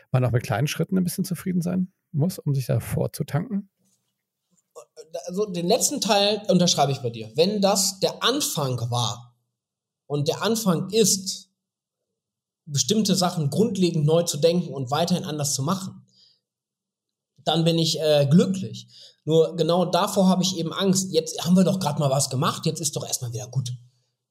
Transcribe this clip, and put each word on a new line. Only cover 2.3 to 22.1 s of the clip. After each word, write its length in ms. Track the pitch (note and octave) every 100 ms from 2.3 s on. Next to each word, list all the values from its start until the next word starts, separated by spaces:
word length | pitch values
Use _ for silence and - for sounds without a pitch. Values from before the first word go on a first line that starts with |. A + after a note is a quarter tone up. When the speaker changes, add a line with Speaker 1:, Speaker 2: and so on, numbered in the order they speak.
| -
Speaker 1:
um 160 | D3
sich 120 | C#3 B2+
da 140 | B2
vorzutanken? 920 | - - - - - D3 - G3+ - _ _ _ _ _ _ _ _ _ _ - - - - - F3+
Speaker 2:
Also 200 | F3+ G#3+
den 220 | F3 F3
letzten 340 | C4 - C#4
Teil 400 | G3 G3+ G3+ G#3 -
unterschreibe 440 | F3+ F3 D#3 C#3
ich 80 | C3
bei 100 | A#2+
dir. 220 | A2 A2 D3
Wenn 260 | F#3+ G#3+
das 380 | G3 G3 - -
der 240 | D#3+ -
Anfang 540 | G#3 C#4+ - E3 C3 A#2+ A#2+
war 460 | A#2+ A2 G#2 - _ _ _ _ _ _ _ -
und 200 | D3 C#3+
der 160 | -
Anfang 460 | G3 A3 F#3+ D#3 -
ist, 580 | A3 G3+ - - - - _ _ _ _ _ _ _ _ _ _ _ D#3+
bestimmte 500 | C#3+ - G#3+ G3+ F3+
Sachen 340 | F3 E3+ C#3+
grundlegend 560 | D#3+ A#3 F#3 F3 E3 D3
neu 180 | E3+
zu 140 | F3 C#3+
denken 360 | E3 F3 D#3
und 180 | C3+ B2
weiterhin 340 | D3 F3 E3+ -
anders 300 | D3+ C#3+ -
zu 80 |
machen, 420 | C#3 F#3+ - - _ _ _ _ _ _ _ _ _ _ _ _ _ _
dann 200 | E3 D#3+
bin 140 | E3 E3
ich, 200 | D#3+ -
äh, 280 | D#3 D3 C3+
glücklich. 580 | F3 G#3+ F#3+ A2 - - - - _
Nur 320 | D3 D#3+ D#3+ E3+
genau 300 | D#3+ F3+ F3
davor 420 | F3 G3+ G3+ F#3
habe 160 | F#3
ich 140 | - E3
eben 160 | D#3+
Angst. 380 | - G3 F#3+ -
Jetzt 320 | D#3 - - D#3+
haben 100 | F#3
wir 80 |
doch 160 | E3+ F#3+
grad 200 | D3 D3
mal 100 |
was 200 | C#3